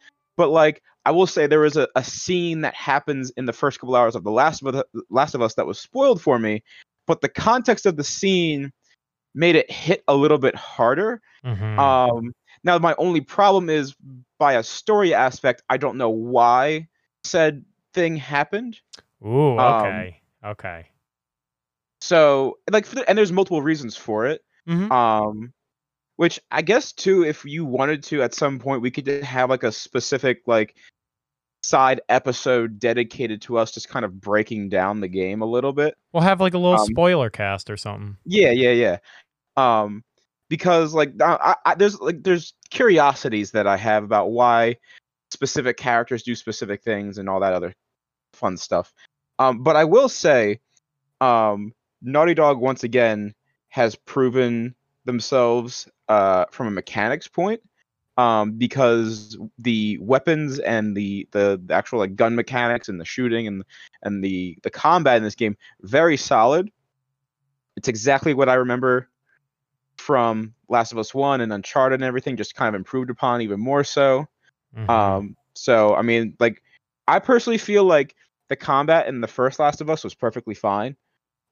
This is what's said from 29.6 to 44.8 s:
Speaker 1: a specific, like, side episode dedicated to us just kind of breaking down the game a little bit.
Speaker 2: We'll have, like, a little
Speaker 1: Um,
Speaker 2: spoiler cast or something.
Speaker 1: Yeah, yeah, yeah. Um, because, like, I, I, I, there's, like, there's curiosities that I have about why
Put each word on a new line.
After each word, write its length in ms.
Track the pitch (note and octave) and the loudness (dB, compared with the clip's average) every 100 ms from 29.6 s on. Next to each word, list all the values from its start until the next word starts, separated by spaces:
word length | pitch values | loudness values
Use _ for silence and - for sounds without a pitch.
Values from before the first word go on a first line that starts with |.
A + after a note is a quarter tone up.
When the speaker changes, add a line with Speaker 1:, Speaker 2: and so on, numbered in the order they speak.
Speaker 1:
a 80 | A#2+ | -2
specific, 720 | - - B2+ - C3 C3+ A#2 - | -6 -6 -6 -4 -2 -2 -2 0
like, 300 | A2+ A2 _ _ _ _ _ _ _ _ _ | 0 0 _ _ _ _ _ _ _ _ _
side 380 | - C#3+ C3 C3 - | -2 2 4 2 0
episode 680 | B2 C3+ B2 C3+ B2 A#2 G#2+ | 0 0 -4 0 0 0 -2
dedicated 640 | A#2+ A#2 A#2 - A#2+ G#2+ | -2 0 -4 -4 -8 -8
to 160 | - A#2+ | -4 -2
us 140 | A2+ | -2
just 160 | - - | -4 -12
kind 160 | C3+ | -8
of 160 | G#2+ F#2 | -8 -8
breaking 480 | G2+ G#2 G#2+ A2 G2 | -2 0 0 -6 -4
down 320 | F#2+ F#2+ G#2 | -2 -2 -2
the 80 | F#2+ | -6
game 340 | F#2 F#2 G#2 | -4 -4 -4
a 40 | A2 | -4
little 260 | A#2+ C3+ | -2 -2
bit. 240 | C#3+ D3 - _ | 0 -2 -4 _
Speaker 2:
We'll 100 | E3+ | 0
have, 180 | F3+ F#3+ | 0 2
like, 140 | F#3+ | 0
a 40 | F3+ | 0
little 200 | F3+ F3+ | 2 2
Speaker 1:
Um, 80 | G#2+ | 2
Speaker 2:
spoiler 440 | A#2 F3 F3 A#2 | 2 2 2 0
cast 380 | - G2+ G2 - | -4 -6 -6 -8
or 80 | G#2 | -12
something. 400 | G#2+ G2+ G#2 G2 | -10 -12 -12 -14
Speaker 1:
Yeah, 260 | - G3+ E3 | -4 4 4
yeah, 200 | A#2+ B2 | 4 4
yeah. 280 | A#2+ A2+ F2 _ - _ _ _ - | 4 2 0 _ -20 _ _ _ 0
Um, 480 | B2+ A2 G#2 G#2 - _ _ _ - | 2 2 0 -6 -16 _ _ _ -10
because, 460 | D#3 F3+ E3+ D#3+ | -4 2 2 2
like, 260 | D#3+ D3 A2 | 0 0 2
I, 340 | D3+ D#3+ - F3+ | 2 2 0 0
I, 60 | - | 0
I, 40 | |
there's, 240 | E3 G3+ G3+ | 2 0 0
like, 220 | C3 E3+ | -6 -4
there's 320 | F#3+ F3 - - - | 0 -2 -2 -20 -10
curiosities 800 | - B3 E3+ C#3+ C3 C#3 G#2+ G2+ | 0 4 6 4 2 -2 -4 -4
that 140 | A2+ G2 | 0 0
I 100 | G2 | 0
have 280 | A2+ G#2+ | 2 0
about 260 | G#2 G#2+ F#2+ | 2 0 0
why 460 | A2+ B2 A#2 A#2 A#2+ | 2 4 4 2 -2